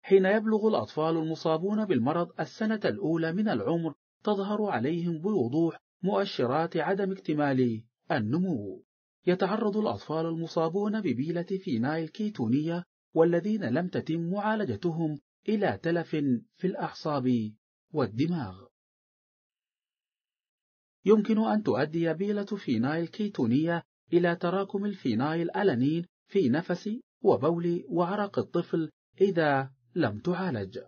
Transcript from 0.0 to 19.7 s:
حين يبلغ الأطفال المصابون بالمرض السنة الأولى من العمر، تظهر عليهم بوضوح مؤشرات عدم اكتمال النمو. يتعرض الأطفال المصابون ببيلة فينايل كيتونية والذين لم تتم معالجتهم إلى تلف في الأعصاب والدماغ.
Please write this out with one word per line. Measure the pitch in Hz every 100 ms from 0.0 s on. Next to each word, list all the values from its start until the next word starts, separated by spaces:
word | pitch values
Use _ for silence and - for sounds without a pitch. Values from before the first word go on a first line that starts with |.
حين | - 196 190
يبلغ | 214 214 214 214
الأطفال | 202 107 - 156 165
المصابون | 160 156 165 160 185 214
بالمرض | 208 139 117 170 175 -
السنة | 160 - 220 214
الأولى | 190 104 151 165 165
من | 175 214
العمر، | 170 160 165 165 143 _ _
تظهر | - 202 196 214 208
عليهم | 135 123 170 170 160
بوضوح | 175 208 117 147 165 - _ _
مؤشرات | 185 202 196 - 120 143 165 170
عدم | 156 196 196
اكتمال | 190 - 151 143 135 123 113 - _ _
النمو. | 156 107 151 190 139 101 92 _ _ _ _ -
يتعرض | 180 185 214 214 208
الأطفال | 208 101 - 156 165
المصابون | 165 165 - 160 185 208 214
ببيلة | 185 117 151 170
فينايل | 170 190 185 113 127 160 160
كيتونية | - 214 208 113 131 156 170 175 _ _
والذين | 156 165 170 180 214
لم | 175 127 180
تتم | - - 165 170
معالجتهم | 202 208 214 185 107 175 160 160 147 _ _ -
إلى | 214 185 101
تلف | 165 170 160 156 143 120 - _
في | 185
الأعصاب | 202 170 - 160 143 127 123 107 107 _ _ _
والدماغ. | 151 117 107 160 175 107 95 120 _ _ _ _ _ _ _ _ _ _